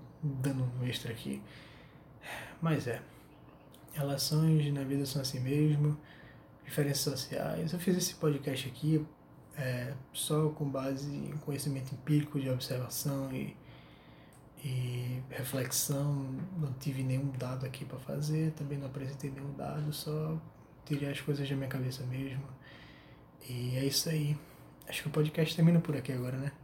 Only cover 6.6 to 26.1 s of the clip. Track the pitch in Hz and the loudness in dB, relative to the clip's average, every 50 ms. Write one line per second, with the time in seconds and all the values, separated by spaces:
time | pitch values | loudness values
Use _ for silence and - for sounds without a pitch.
6.6 | - - - - 143 143 139 - - 151 135 - - - - - - 156 156 165 | -14 -6 0 0 2 2 2 0 0 0 -2 -2 -4 -4 -4 -2 -2 -2 -2 0
7.6 | 165 160 160 175 - - 180 180 170 - - - - 156 147 135 - 147 135 127 | -2 -2 -2 0 2 4 4 4 2 0 -2 2 2 2 2 2 0 -2 -2 -2
8.6 | 135 127 - - - 151 156 156 151 - - - - - - - - - - - | -4 -6 -6 -2 2 4 4 4 4 0 -8 -18 -20 -20 -20 -20 -20 -14 -8 -4
9.6 | 131 127 127 123 123 127 131 - - - - - - - 156 151 156 151 151 - | -2 -2 -2 -2 -2 -4 -6 -8 -10 -10 -8 -6 -2 2 4 4 4 4 2 0
10.6 | 151 139 135 135 131 135 135 135 143 143 143 143 139 143 143 151 - - 143 139 | -2 0 0 0 0 0 -2 -2 -2 -4 -4 -4 -4 -4 -6 -6 -4 -4 -4 -2
11.6 | - 147 139 131 127 131 - 123 - - 151 147 147 - - 143 135 131 127 123 | 0 -2 -2 -2 -2 -4 -6 -6 0 4 4 4 4 4 0 -2 0 0 0 0
12.6 | - - 135 123 127 120 - - - 147 139 135 135 135 131 131 - - - - | 0 -2 -2 -2 -2 -2 -4 -2 -2 0 0 0 -2 -2 -4 -4 -4 -6 -8 -10
13.6 | - - - - - - - - - - - - - - - - - - - - | -16 -20 -20 -20 -20 -20 -20 -20 -20 -20 -20 -20 -20 -20 -20 -20 -20 -20 -16 -10
14.6 | - 139 127 127 127 123 123 123 123 123 123 127 127 - - - 127 - - 135 | -6 -4 -2 -2 -2 -2 -2 -2 -2 -2 -4 -4 -6 -6 -6 -6 -4 -2 0 -2
15.6 | 127 127 - - - - 143 139 143 143 143 139 135 135 131 135 165 185 190 175 | 0 0 0 0 2 2 2 2 2 2 2 0 0 -2 -4 -4 -4 -4 -2 -2
16.6 | 151 139 123 - - 147 131 131 135 131 127 131 139 139 131 127 127 123 131 131 | -2 -2 -2 -2 -4 -4 -2 0 0 2 2 2 2 0 -2 -2 -4 -4 -4 -4
17.6 | 131 127 127 - - - - - - - 143 143 147 151 151 156 160 160 156 - | -4 -6 -6 -8 -10 -8 -10 -10 -8 -6 -4 -2 0 0 2 2 2 2 0 -2
18.6 | 147 143 147 139 139 131 127 139 135 131 - - - 139 135 135 139 143 139 139 | -4 -4 -4 -4 -4 -6 -6 -6 -6 -6 -6 -6 -6 -6 -6 -6 -8 -8 -6 -6
19.6 | 139 143 147 151 147 151 151 - - 156 151 156 156 156 160 160 - - - - | -4 -4 -2 -2 -2 -2 -2 -4 -4 -2 -2 0 0 0 -2 -2 -4 -8 -16 -18
20.6 | - - - - - - 147 139 143 143 139 - - - 147 139 143 135 143 135 | -20 -20 -20 -12 -4 -2 -2 0 0 -2 -2 -2 0 0 0 2 2 0 0 0
21.6 | 135 127 131 131 127 127 127 - 127 127 127 131 135 135 127 135 139 - - - | 0 -2 -2 0 -2 -2 -2 -4 -4 -4 -4 -4 -4 -4 -4 -6 -6 -8 -10 -14
22.6 | - - - - - - - - - - - - - - - - - - 123 120 | -16 -18 -18 -18 -18 -18 -20 -20 -20 -20 -20 -20 -20 -20 -20 -16 -10 -6 -4 -4
23.6 | 123 127 127 131 135 139 139 - - 170 160 156 147 147 147 147 - - - - | -2 0 0 2 2 2 2 2 2 2 2 2 4 2 2 0 -2 -10 -20 -20
24.6 | - - - - - - - - - 156 147 156 151 151 - - 160 151 - - | -20 -20 -20 -18 -12 -8 -6 -6 -4 0 2 4 4 4 4 2 2 2 6 8
25.6 | 165 165 170 170 165 - 147 131 120 - | 8 10 10 8 6 4 0 0 0 -2